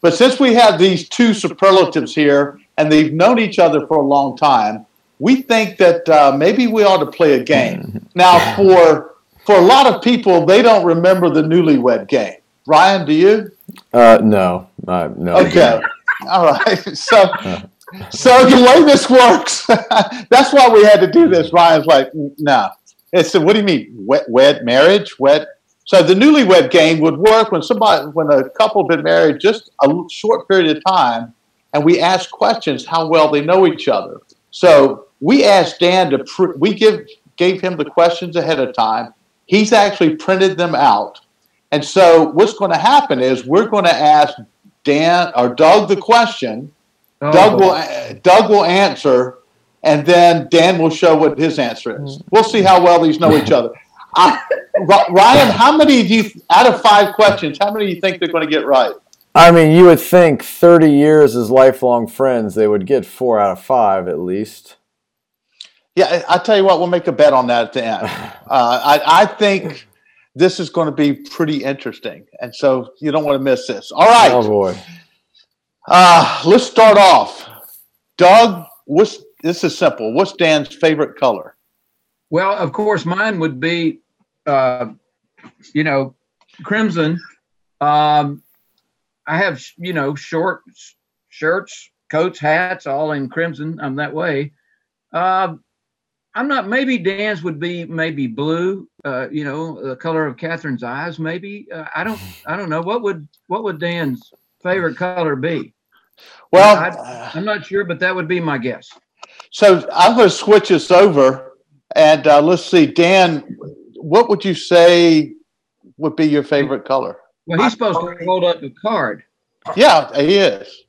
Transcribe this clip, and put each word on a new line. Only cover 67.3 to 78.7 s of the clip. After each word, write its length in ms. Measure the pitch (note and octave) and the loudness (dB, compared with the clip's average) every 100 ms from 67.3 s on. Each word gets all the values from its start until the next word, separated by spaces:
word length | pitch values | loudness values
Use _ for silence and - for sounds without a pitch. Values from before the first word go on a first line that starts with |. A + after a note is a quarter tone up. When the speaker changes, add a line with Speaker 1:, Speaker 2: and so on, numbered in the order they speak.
Speaker 1:
on 140 | C3+ B2 | 2 -2
that 180 | A#2+ A2+ | -4 -4
at 80 | |
the 100 | C3 | -8
end. 480 | A2+ G#2+ G#2+ - - - | -8 -8 -10 -12 -18 -20
Speaker 2:
<laughs> 40 | - | -4
Speaker 1:
Uh, 320 | C3+ A#2+ B2 | -2 0 -2
I, 400 | C#3+ D3 D3 E3+ | -2 -2 2 0
I 20 | G#3 | 0
think 640 | - G#3 F#3+ F3 C#3+ _ _ _ _ _ B2+ | -2 -4 -4 -8 -16 _ _ _ _ _ -2
this 240 | F3+ F3+ | -2 -2
is 100 | D#3+ | -8
gonna 220 | - D#3 | -6 -6
be 220 | D3+ D3 | -2 -4
pretty 500 | C#3 - - D#3+ D3 | -4 -12 -8 -6 -6
interesting, 640 | C3 C#3 A#2+ - A2+ D2+ _ - | -8 -10 -12 -14 -16 -16 _ -18
and 120 | B2 | -18
so 380 | - C#3 C3 - _ | -4 -2 -2 -6 _
you 120 | D3+ | -6
don't 140 | D3+ D3 | -6 -4
wanna 140 | C#3 | -4
miss 260 | C3+ B2+ - | -2 -4 -6
this. 260 | G#2 - | -14 -12
All 140 | - G3 | 0 4
right. 240 | A#3+ F#3+ | 4 4
Speaker 2:
Oh, 160 | B2 G#2+ | 0 0
boy. 300 | G#2 F#2+ F#2+ - - _ _ _ _ _ _ _ _ - | -2 -2 -6 -16 -20 _ _ _ _ _ _ _ _ 0
Speaker 1:
Uh, 540 | F3+ F3+ E3+ C#3+ - E3 | 4 6 6 2 -4 2
let's 180 | A3+ - | 2 2
start 320 | - A3 G#3 | 4 4 6
off. 520 | G3 C#3+ G#2 - - - - - _ _ _ - | 6 4 0 -12 -20 -20 -20 -20 _ _ _ 0
Doug, 480 | F3+ G#3+ A#3 F3+ D#3+ | 4 6 4 -2 -16